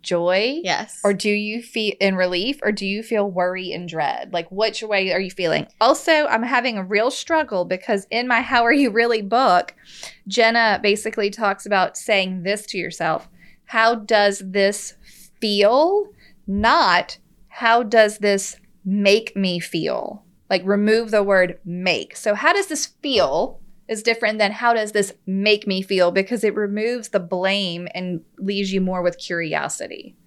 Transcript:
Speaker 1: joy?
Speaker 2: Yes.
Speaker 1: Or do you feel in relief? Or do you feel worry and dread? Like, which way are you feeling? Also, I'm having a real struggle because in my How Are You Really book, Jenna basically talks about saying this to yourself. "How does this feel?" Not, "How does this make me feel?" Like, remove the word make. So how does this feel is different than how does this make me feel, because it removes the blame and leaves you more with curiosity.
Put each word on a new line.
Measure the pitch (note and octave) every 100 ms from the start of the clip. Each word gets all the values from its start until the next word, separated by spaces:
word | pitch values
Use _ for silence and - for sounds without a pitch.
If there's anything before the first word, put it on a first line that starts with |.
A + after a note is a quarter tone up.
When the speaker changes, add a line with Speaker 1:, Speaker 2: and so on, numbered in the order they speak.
Speaker 1:
joy? | - F3 F3 F#3 A#3 D4+
Speaker 2:
Yes. | G3 D#3+ G#3+ -
Speaker 1:
Or | G3+
do | G3+ G#3
you | G#3 G#3 A3+
feel | A#3 A3+ G#3+ -
in | G3
relief? | F#3+ F3+ F3+ A3 C#4+
Or | G#3
do | G#3
you | G3 G3+
feel | A3+ A3 G3+
worry | F#3 F3+ F#3 F#3
and | - F3
dread? | D#3+ D3 A#2+ -
Like, | F3 E3+
which | F#3+ A3 G#3
way | G#3+ G3+ F#3+
are | F3
you | F#3+
feeling? | F#3 E3+ D#3 - _
Also, | A#3 C#4 - D#4 D4+
I'm | A3+
having | A#3+ C4 B3 G#3+
a |
real | F#3 G#3 A#3+
struggle | C4+ - D#4+ D4+ F#3+
because | F3 F#3 - G3+ -
in | A3+
my | B3 A#3
How | A#3 B3
Are | A#3
You | C#4+ C4
Really | G#3 A#3 A3+
book, | G3 A#3 C4 F3+ - _ - - - -
Jenna | - A#3 A3+ A#3 A3+ G3
basically | G#3 G#3 A3 A3+ G#3
talks | G#3+ G#3 G3
about | G3+ G3 F#3 -
saying | - G3+ F#3 F#3
this | F3 G#3 -
to | G3
yourself. | E3+ E3 E3 D#3 - _ - _
"How | _ A3+ A3+
does | A#3 G#3 G#3+ G#3 G3+
this | F#3+ G3 G3 G3+ - - - - - _
feel?" | G#3 G3+ G3+ B3+ E4 G4+ G4+ _ - -
Not, | - G3+ A3 D#4 A3 F3+ - - _ _ -
"How | - A#3 A#3
does | A3+ A3+ G#3+ G#3
this | G#3 G3 - - _ _
make | F#3+ G3+ G3 G#3+ A3
me | G3 F#3+ F3
feel?" | - E3+ D#3 - - G#3 _ _ _
Like, | F#3+
remove | F#3 G3+ G#3 A3 A3+
the | G#3+
word | G3+ F#3+ F3+ F#3+
make. | - F3+ F#3 C3+ D#2+
So | - -
how | G3+ D4+
does | G4+ G4
this | D#4 - _
feel | C#4+ A#3 D3+ D3+ A#3+ - - - -
is | A3
different | A#3 A3+ A3 A3
than | G3+
how | G#3 A#3+
does | A#3 G#3+
this | G#3+ G3 -
make | - F#3+ G#3 G#3+
me | G#3 F#3+
feel, | F#3+ F#3+ F3+
because | F#3+ F#3+ A#3+
it | G#3+
removes | G#3+ G#3 G#3 A3+ B3 G#3+
the | G3+
blame | E3+ F#3 F#3+ G3+ F#3+ E3+ F3
and | F#3 F3+ E3 - -
leaves | F#3+ G3+ G3
you | F#3+
more | F#3 F#3
with | F3 F3
curiosity. | - E3+ E3 D#3 C#3 - - - - _